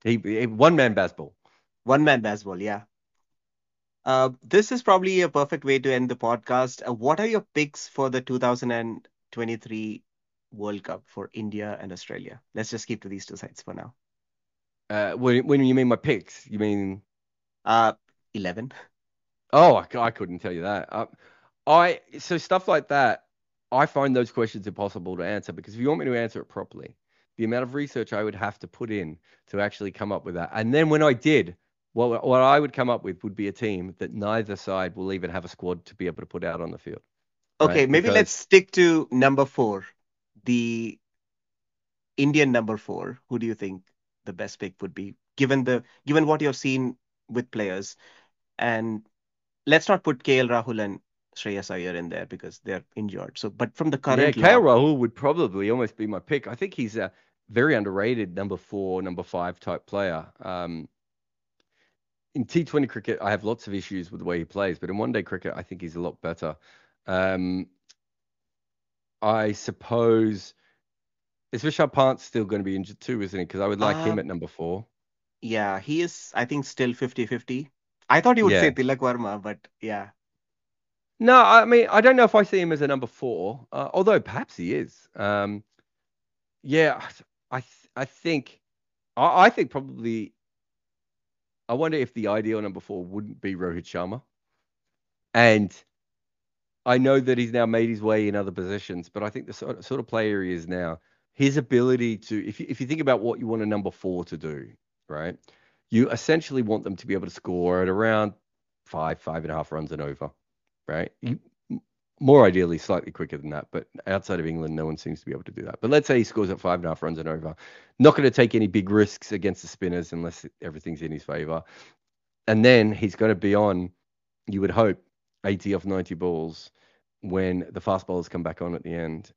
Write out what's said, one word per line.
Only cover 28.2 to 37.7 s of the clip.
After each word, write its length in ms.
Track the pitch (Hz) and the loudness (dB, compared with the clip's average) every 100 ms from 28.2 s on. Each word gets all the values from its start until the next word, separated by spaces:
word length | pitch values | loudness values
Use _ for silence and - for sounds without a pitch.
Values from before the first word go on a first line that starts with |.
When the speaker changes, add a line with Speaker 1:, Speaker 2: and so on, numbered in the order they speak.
Speaker 1:
would 120 | 107 | -4
have 240 | 98 107 - | -4 -8 -8
to 80 | - | -16
put 220 | - 113 | -12 -8
in 280 | 104 80 78 _ _ _ | -6 -8 -12 _ _ _
to 120 | 101 | -4
actually 300 | 101 - 101 | -4 -4 -10
come 220 | - 104 | -8 -6
up 120 | 87 | -6
with 100 | - 87 | -6 -8
that. 140 | 85 | -6
And 200 | 110 113 | -4 0
then 160 | 147 160 | 2 4
when 140 | 151 | 4
I 100 | 151 | 4
did, 440 | 120 151 143 85 - _ _ _ | 2 2 2 2 -8 _ _ _
what, 320 | 113 120 113 | -2 -2 0
what 160 | 131 127 | 2 4
I 200 | 131 143 | 6 4
would 120 | 143 | 2
come 160 | 139 123 | -2 -2
up 140 | 113 | -2
with 200 | 98 85 | -4 -10
would 100 | 107 | -10
be 140 | 98 101 | -6 -6
a 40 | |
team 420 | - 107 92 92 - | -4 -4 -4 -8 -10
that 160 | 95 | -10
neither 400 | 107 104 113 101 | -6 -2 -2 -4
side 400 | 98 - 95 92 | -8 -6 -4 -4
will 180 | 85 95 | -6 -6
even 180 | 95 87 | -6 -6
have 140 | 90 | -8
a 40 | 87 | -10
squad 360 | - 90 87 - | -10 -8 -8 -10
to 80 | - | -8
be 100 | 90 | -8
able 160 | 78 | -8
to 40 | - | -12
put 180 | 90 | -8
out 160 | 87 85 | -8 -6
on 100 | 82 | -10
the 80 | 82 | -12
field. 220 | 80 - _ _ _ _ _ - | -14 -16 _ _ _ _ _ 0
Speaker 2:
Okay, 200 | 156 | 2